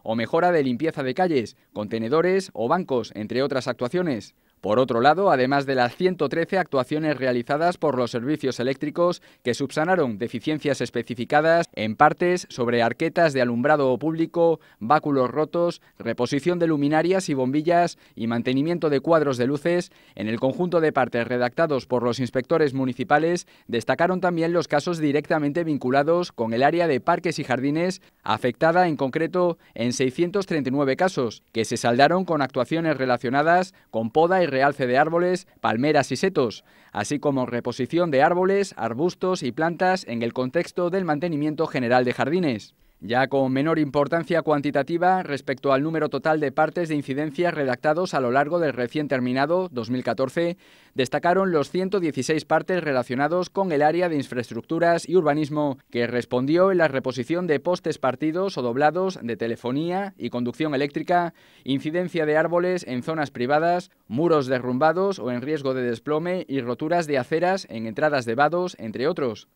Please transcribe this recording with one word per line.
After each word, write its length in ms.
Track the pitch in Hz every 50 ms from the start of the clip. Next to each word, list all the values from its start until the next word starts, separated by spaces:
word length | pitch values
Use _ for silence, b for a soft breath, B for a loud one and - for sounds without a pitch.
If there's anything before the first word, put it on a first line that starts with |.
| b
o 120 | - 113
mejora 360 | 117 117 113 - 165 175 180
de 120 | 175 160 139
limpieza 400 | 131 123 113 156 160 - 151 135
de 100 | 127 127
calles, 460 | 185 185 180 160 131 107 - - _ _ _ -
contenedores 760 | 107 107 98 113 113 113 113 139 165 165 180 185 196 190 - -
o 140 | - 113 120
bancos, 440 | 160 185 170 - 135 120 107 - -
entre 280 | 98 107 98 113 123 135
otras 260 | 143 139 131 120 135
actuaciones. 640 | 117 - 123 123 - 180 180 165 131 104 - - _ _ _ _ _ _
Por 180 | - 95 107 120
otro 220 | 131 123 123 117
lado, 300 | 123 143 156 180 202 190
además 340 | 156 131 127 127 143 143 139
de 100 | 135 135
las 220 | 127 123 120 -
ciento 320 | - 180 185 180 - 151 135
trece 300 | - 165 165 - 196 185
actuaciones 580 | 170 - - 135 123 - 151 156 160 156 147
realizadas 640 | 123 131 127 123 120 117 - 143 147 165 175 180 -
por 180 | - 151 127
los 140 | 123 123 113
servicios 500 | - 120 113 139 156 - - 131 117 -
eléctricos 600 | 120 131 139 - 151 151 139 170 175 175 175 - b b b b b
que 120 | 123 113
subsanaron 640 | - 143 123 - 156 156 175 190 180 147 123 107 95
deficiencias 640 | 120 113 - 113 - 156 156 143 - 147 131 - 127
especificadas 880 | 113 - 120 113 - 123 117 117 - 147 147 151 160 165 170 165 - _
en 240 | - 107 113 107
partes 500 | - 147 156 160 - 180 175 180 175 - -
sobre 320 | - - 123 117 120 120 113
arquetas 500 | 117 117 - 160 160 151 180 170 156 135
de 80 | 135
alumbrado 580 | 123 123 117 117 123 143 156 147 139 131 127 -
público, 640 | 147 160 165 160 165 160 - 170 170 165 160 156 b b b b
báculos 520 | 101 117 147 156 - 151 139 135 127 120
rotos, 500 | - 147 156 151 - 170 170 175 165 - b b b b
reposición 600 | - 117 113 - 123 - 147 143 - 175 180 175
de 80 | 170
luminarias 640 | 165 156 143 143 143 156 156 160 175 190 190 185 -
y 40 | 147
bombillas 640 | 131 127 127 135 151 156 170 170 175 175 170 - b b b b
y 120 | b 113
mantenimiento 640 | 117 117 120 117 127 127 135 143 165 175 165 165 156
de 100 | 143 135
cuadros 380 | - 160 170 160 147 143 131 117
de 80 | 123
luces, 460 | 127 147 143 - 170 175 175 170 - b b b b b
en 140 | b 104 110
el 100 | 113 113
conjunto 440 | 131 135 - - 180 175 175 170 160
de 100 | 151 -
partes 340 | 139 127 120 - 120 -
redactados 600 | 117 127 123 120 120 - - 165 160 147 127 -
por 160 | - 127 120 117
los 180 | 120 117 127
inspectores 540 | 131 113 - 131 123 - 170 160 156 139 123
municipales 720 | 135 131 127 120 - 131 - 143 151 156 170 175 175 - b b b b
destacaron 540 | b 107 117 - - 131 - 165 175 185 180
también 320 | 180 180 175 165 165 165 170
los 160 | 170 151 -
casos 300 | - 147 139 180 175 165
directamente 640 | 151 147 135 151 139 - 170 156 147 143 147 170 170
vinculados 680 | 160 151 127 - 123 131 139 147 151 170 175 180 - -
con 200 | - 117 110 117
el 100 | 120 135
área 240 | 147 160 175 170
de 140 | 165 135 123
parques 380 | - - 175 170 165 180 151 -
y 60 | 139
jardines, 580 | - 123 117 127 143 147 160 175 185 185 - b b b b b
afectada 680 | - 107 110 - 127 117 - 165 160 165 180 185 170
en 100 | 151 123
concreto 580 | 139 131 123 156 165 156 165 180 180 175 165 - b b b
en 220 | b 117 123 117
seiscientos 500 | - 131 131 127 - 170 175 175 202 190
treinta 240 | - 175 151 127 127
y 40 | 127
nueve 240 | 143 143 135 131
casos, 480 | - 180 190 - 151 127 110 - - _ _ -
que 120 | 113 110
se 140 | - - 110
saldaron 480 | - 120 117 123 139 151 175 185 185
con 160 | 175 165 147 135
actuaciones 560 | 131 - 135 120 - 156 165 165 160 147 123
relacionadas 720 | 131 127 123 117 - 120 131 139 151 165 175 180 185 - - b b b
con 200 | b 113 113 113
poda 320 | - 156 165 170 190 185 175
y 80 | 151
realce 380 | 131 131 135 143 139 - 135 123
de 100 | 123 135
árboles, 480 | 151 160 165 170 180 180 185 180 - b b b
palmeras 500 | b 113 110 113 131 151 151 143 127 -
y 60 | 135
setos, 480 | - - - 185 156 131 110 92 - - b b b b b
así 300 | b 101 104 - 147 139
como 260 | - 147 139 135 127
reposición 640 | 110 120 120 117 123 120 - 127 117 160 170 175 170
de 100 | 143 131 143
árboles, 520 | 170 175 180 185 185 196 202 196 190 -
arbustos 680 | - 113 113 113 120 160 180 - - - 185 185 180 156
y 80 | 120 113
plantas 520 | 151 160 170 170 151 185 185 185 180 - -
en 140 | 117 117 117
el 100 | 120 -
contexto 580 | - 127 127 127 170 170 - - - 175 175
del 140 | 175 196 185
mantenimiento 640 | 165 151 147 175 175 160 143 147 151 147 147 160 151
general 360 | - 143 123 117 127 127 127
de 100 | 123 117
jardines. 600 | - 123 131 160 190 180 147 117 104 - - _ _ _ _ _ _ -
Ya 260 | 98 117 127 135 135
con 220 | 135 139 135 127
menor 280 | 131 135 143 165 165 160
importancia 640 | 151 139 123 147 143 143 165 170 156 - 175 160 147
cuantitativa 800 | 160 151 143 143 147 143 143 135 135 170 170 180 180 185 185 180
respecto 500 | 147 143 131 - - 135 127 - 139 135
al 100 | 135 143
número 280 | 160 160 160 151 143
total 280 | - 135 - 160 160 156
de 140 | 151 135 131
partes 380 | - 156 156 156 180 175 156
de 60 | 156
incidencia 540 | 147 139 - 131 139 156 160 135 - 175 175
redactados 640 | 160 151 143 131 123 - - 151 156 165 190 - -
a 80 | 147
lo 100 | 131 120
largo 280 | 123 139 147 151 170 175
del 160 | 165 143 120
recién 340 | 120 123 117 - 151 151 135
terminado 600 | 143 127 123 123 123 131 139 151 170 185 185 180 131
dos 160 | 123 110 107
mil 160 | 127 127 120
catorce, 540 | 127 113 - - 156 - 170 170 170 175 b b b b b b b b
destacaron 580 | - 170 - - 147 - 170 180 190 190 185
los 200 | 170 151 139 -
ciento 280 | - 180 185 190 214 202
dieciséis 460 | 170 156 131 139 123 - 160 151 -
partes 400 | - 156 160 - - 185 175 160
relacionados 640 | 156 135 127 120 - 123 127 143 151 170 180 180 -
con 240 | - 196 196 185 156
el 80 | 143
área 300 | 147 151 160 170 180 175
de 60 | 160
infraestructuras 920 | 143 123 - 117 123 117 - 113 117 - - 160 165 170 170 170 165 - -
y 80 | 165
urbanismo, 600 | 185 160 151 143 151 156 135 151 151 147 143 131 131 _ _
que 160 | - 120 120
respondió 640 | 117 120 123 117 - 123 123 127 139 160 175 185 196
en 60 | 190
la 120 | 175 165 151
reposición 580 | 127 131 - 131 120 131 117 - 160 175 180
de 120 | 170 147 135
postes 380 | - 175 180 170 - 165 147
partidos 640 | - - - 123 - 160 156 156 180 190 196 185 151
o 40 | 123
doblados 560 | 120 117 135 147 151 151 180 190 190 190 - -
de 160 | 117 113 -
telefonía 720 | 117 113 117 - - 120 127 143 165 170 180 190 202 196 - -
y 100 | 113 120
conducción 460 | - 123 123 120 117 - 156 156 143
eléctrica, 580 | 131 143 147 - 165 156 - 175 175 175 165 - b b b b b b
incidencia 640 | b 135 135 139 151 156 180 185 175 - 165 156
de 100 | 151 151
árboles 480 | 156 160 165 170 175 175 180 185 175 -
en 160 | 113 127 123 -
zonas 280 | 160 160 160 147 135
privadas, 600 | - 120 120 123 143 156 160 170 175 180 180 - _ _ _ -
muros 380 | 104 131 165 170 165 151 135
derrumbados 720 | 127 135 123 120 123 123 127 151 160 160 180 190 202 190 -
o 120 | 110 123
en 100 | 123 123
riesgo 320 | 120 143 156 147 135 135 131
de 120 | 131 123
desplome 600 | 120 117 110 - 143 151 156 165 175 180 185 -
y 140 | - 135 135
roturas 460 | 117 120 120 117 151 156 175 175 165
de 100 | 147 143
aceras 500 | 131 123 - 160 160 170 180 190 196 - -
en 160 | - 117 110
entradas 400 | 113 107 - 151 156 143 135 117
de 80 | 117 113
vados, 420 | 127 143 151 165 175 180 175 - -
entre 300 | 107 110 101 110 127 156
otros. 400 | 180 170 143 120 107 - - _ _